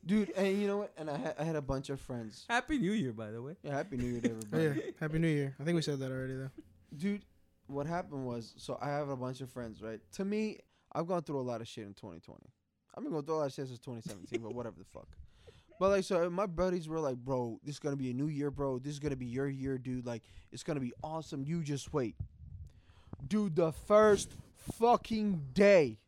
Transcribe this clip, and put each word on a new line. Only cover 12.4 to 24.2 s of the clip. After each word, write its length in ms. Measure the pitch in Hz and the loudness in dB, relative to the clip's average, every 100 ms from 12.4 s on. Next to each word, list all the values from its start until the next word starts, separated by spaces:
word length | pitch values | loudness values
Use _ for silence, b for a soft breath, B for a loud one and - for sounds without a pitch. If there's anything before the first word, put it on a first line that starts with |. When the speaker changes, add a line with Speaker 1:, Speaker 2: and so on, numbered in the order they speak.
| - _ _ _ _ | -20 _ _ _ _
Speaker 1:
I've 80 | - | -10
been 80 | 285 | -4
going 120 | 160 143 | -4 0
through 100 | 160 | 0
a 40 | |
lot 60 | 143 | 0
of 60 | |
shit 120 | 131 135 | -2 -8
since 120 | 120 | -8
twenty 220 | - 117 | -10 -10
seventeen, 400 | - 104 87 - | -10 -12 -6 -6
but 100 | 110 | -4
whatever 220 | 117 117 95 | -6 -8 -10
the 80 | 95 | -18
fuck. 220 | - - - - b b b b - | -18 -18 -18 -20 b b b b 2
But, 100 | 190 | 4
like, 140 | 196 | 4
so 260 | 185 185 175 | 4 2 2
my 160 | 175 208 | 0 -2
buddies 420 | 160 185 180 156 | 2 2 2 0
were 120 | 160 | 0
like, 160 | 151 123 | 0 -2
"Bro, 420 | 123 131 120 113 | 0 0 0 -4
this 100 | 143 143 | -10 -4
is 40 | |
gonna 160 | 151 139 | -2 0
be 140 | 131 | -2
a 20 | |
new 140 | 123 151 | 0 0
year, 240 | 143 143 | 0 -2
bro. 260 | 139 139 127 | 0 -2 -2
This 160 | 135 | -4
is 60 | 147 | -4
gonna 160 | 147 127 | -4 -4
be 80 | 123 | -4
your 220 | 120 143 | -2 -2
year, 300 | 135 135 131 | -2 -2 -4
dude. 260 | 127 127 120 | -4 -6 -4
Like, 160 | 117 - b b | -8 -10 b b
it's 100 | 123 | -12
gonna 160 | - 151 | -4 -2
be 140 | 123 - | -4 -6
awesome. 400 | 156 160 151 147 | -8 -6 -6 -6
You 200 | 139 170 | -2 -2
just 280 | 147 143 - | 0 -4 -2
wait." 220 | 151 117 - - - - - - B B B B - - | -2 -2 -4 -12 -12 -16 -14 -16 B B B B -14 0
Dude, 280 | 208 208 156 | 2 2 4
the 160 | 165 | 2
first 640 | - - 208 214 202 | 2 6 10 10 8